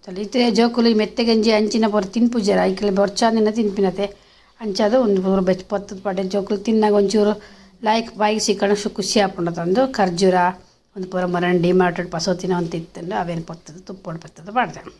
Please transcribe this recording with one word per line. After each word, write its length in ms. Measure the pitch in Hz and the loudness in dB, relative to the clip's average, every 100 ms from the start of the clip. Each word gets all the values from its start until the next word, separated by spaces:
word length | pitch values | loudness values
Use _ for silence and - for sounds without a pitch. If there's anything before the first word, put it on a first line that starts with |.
| - | -14
ತೊಲೆ 160 | 185 | -10
ಇತ್ತೆ 300 | 208 254 240 | -4 0 2
ಜೋಕುಲಿ 420 | 208 233 233 233 | 4 2 4 2
ಮೆತ್ತೆ 300 | 214 208 - | 4 0 -2
ಗಂಜಿ 280 | 233 226 214 | 2 2 4
ಅಂಚಿನ 340 | 214 214 226 220 | 2 2 2 2
ಪೂರ 180 | 208 196 | 0 -2
ತಿನ್ಪು 340 | 233 240 240 | 0 2 2
ಜರ 200 | 202 185 | 0 2
ಐಕೆಲ್ಲ 300 | 185 190 202 190 | 2 0 0 2
ಬರ್ಚಾದಿನ 560 | 202 196 233 226 214 | 0 2 2 2 0
ತಿನ್ಪಿನತೆ 540 | 214 214 196 196 180 202 - _ _ _ _ | 2 -2 0 0 0 -6 -8 _ _ _ _
ಅಂಚಾದ 320 | 220 190 214 | -8 0 2
ಒಂದು 280 | 254 233 190 | 2 2 2
ಪೂರ 180 | 190 190 | 2 2
ಬೆಚ್ಚ 260 | 185 185 - | 2 -2 -2
ಪೊತ್ತದ 300 | 202 202 196 | -8 -8 -8
ಪಾಡ 160 | 202 185 | -6 -4
ಜೋಕುಲಿ 440 | 190 202 190 208 | -2 -4 -2 -4
ತಿನ್ನಾಗ 300 | 202 220 208 | 0 2 4
ಒಂಚೂರು 400 | 208 202 220 208 208 - - - _ | 4 2 4 2 0 -8 -20 -20 _
ಲಾಯ್ಕ್ 340 | 220 226 226 196 | -2 -2 -2 -2
ಬಾಯಿಗೆ 220 | 208 214 | -2 0
ಸಿಕ್ಕಣ 340 | 214 196 202 | 0 0 2
ಶು 160 | 202 220 | 0 -2
ಖುಷಿ 300 | - 185 226 | -6 -2 0
ಹಾಕೊಂಡ 300 | 196 190 170 | 0 0 -4
ತಂದು 320 | 170 170 196 269 | -4 -2 0 0
ಖರ್ಜೂರ 440 | 262 185 170 190 180 180 190 - _ _ 202 | 0 -2 2 2 4 2 -2 -16 _ _ -12
ಒಂದು 120 | 185 | -6
ಪೂರ 180 | 185 180 | -4 -2
ಮರಣ 260 | 175 175 180 | 0 2 2
ಡಿ 100 | 175 | 4
ಮಾರ್ಟೆಡ್ 400 | 185 180 175 175 | 4 2 0 -6
ಪಸೋತಿನ 420 | 165 170 180 190 | -6 -4 -4 -2
ಅಂತ 220 | 180 170 170 | -2 -2 -6
ಇತ್ತಂಡು 400 | 165 - 170 208 | -10 -14 -8 -6
ಅವೇನು 280 | 175 170 | -4 -6
ಪೊತ್ತದ 340 | 165 165 - 156 | -10 -16 -18 -20
ತುಪ್ಪೋಡು 420 | 185 190 180 165 | -18 -16 -12 -12
ಪೊತ್ತದ 300 | 151 - 170 | -14 -20 -6
ಪಾಡ್ದೆ 320 | 233 220 143 - - | -4 -4 -6 -18 -20